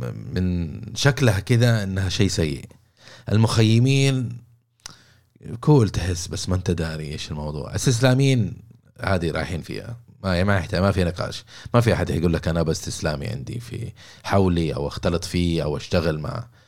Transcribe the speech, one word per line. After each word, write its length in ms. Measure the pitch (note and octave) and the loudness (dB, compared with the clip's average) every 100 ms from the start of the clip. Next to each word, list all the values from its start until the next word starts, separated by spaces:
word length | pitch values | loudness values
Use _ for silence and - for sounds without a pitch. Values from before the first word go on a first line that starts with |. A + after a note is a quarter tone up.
| A#1+ G#1+ - | -8 -10 -6
من 460 | E2 F2+ F2+ E2 C#2 - | -2 0 0 -4 -6 -10
شكلها 460 | A2+ C#3+ B2 C3 G2 | 0 2 4 2 2
كذا 420 | - A#2+ A#2+ A2+ | 2 4 4 2
إنها 260 | G2 F#2+ F#2+ | 0 -2 -2
شيء 200 | - G2+ | 2 2
سيء. 360 | - D#2+ C2+ - - _ _ - - - | 2 0 -2 -10 -20 _ _ -20 -16 -2
المخيمين 1080 | G#2 A2+ - A2 A2+ B2+ C3+ C#3 C3 A#2+ A#2+ - _ _ _ - - _ _ _ _ - A#2 | 2 4 4 4 6 4 4 2 2 -4 -8 -16 _ _ _ -20 -20 _ _ _ _ -14 -4
كول 300 | - D3+ G#2+ | 4 6 6
تحس، 360 | - F2 F2 - | 2 -2 -4 -6
بس 220 | E2 - | -8 -2
ما 80 | F2+ | -2
أنت 140 | F2+ | 0
داري 420 | E2+ D#2+ D#2+ D2+ | 0 -2 -4 -8
إيش 180 | D2+ - | -8 -8
الموضوع. 400 | D2+ D2+ D2 C2 | -6 -6 -6 -6
الاستسلاميين 840 | - - A#2 B2+ B2+ C#3 C3 F#2+ - - - _ _ | -2 0 2 4 4 4 2 0 -4 -16 -20 _ _
عادي 300 | - F#2+ E2 | -2 0 0
رايحين 300 | D#2 D#2+ E2+ | -2 -4 -6
فيها، 360 | C2 G#1 - A#2+ - - | -8 -12 -10 -14 -18 -8
ما، 200 | F#2+ F2 | -2 0
ما 120 | F#2+ G2+ | 2 0
يحتاج، 240 | E2+ E2+ | 0 0
ما 120 | G2 | 2
في 120 | F#2+ | 2
نقاش، 400 | F2 E2+ - - - - - | 0 -2 -6 -8 -14 -18 0
ما 60 | A#2+ | 2
في 140 | A#2 | 4
أحد 160 | E2+ F2 | 2 0
يقول 220 | - E2+ | 0 2
لك: 160 | D#2+ E2+ | 0 0
"أنا 140 | E2 | 0
بس 160 | D#2+ D#2+ | 0 -2
استسلامي 480 | - - F#2 D2 - | -4 -6 -4 -4 -6
عندي 340 | - C3 A#2 | -8 -8 -10
في 320 | - - - - - - | -10 -10 -12 -14 -20 -16
حولي 500 | - G2 F#2+ E2+ D#2+ | -2 2 2 2 -2
أو 120 | C2+ C#2+ | -2 -6
أختلط 380 | - F#2+ E2+ | -4 -2 -2
فيه 380 | - F2+ F2 E2 | -2 0 0 0
أو 140 | D2 C#2+ | -2 -4
أشتغل 420 | - F#2 E2 D2+ | -2 0 0 -2
معه"، 300 | D2+ E2 - _ | -6 -8 -10 _